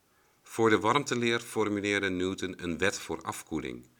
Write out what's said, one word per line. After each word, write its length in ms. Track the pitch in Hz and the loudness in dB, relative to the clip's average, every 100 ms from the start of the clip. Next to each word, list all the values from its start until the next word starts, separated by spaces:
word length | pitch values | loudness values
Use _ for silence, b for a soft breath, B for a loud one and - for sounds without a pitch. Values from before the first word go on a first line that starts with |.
| _ b b b | _ b b b
Voor 260 | - - 113 | -10 2 6
de 100 | 104 | 6
warmteleer 600 | 104 139 135 123 117 117 | 4 2 0 0 0 0
formuleerde 720 | - 113 104 104 101 101 98 | -2 0 0 0 0 0 0
Newton 540 | 92 92 95 90 90 | 0 -2 -2 -6 -6
een 140 | 90 80 | -6 0
wet 220 | 95 - | 0 -2
voor 220 | - 80 | -8 -8
afkoeling, 680 | - - - 78 64 62 - | -8 -10 -6 -6 -6 -10 -16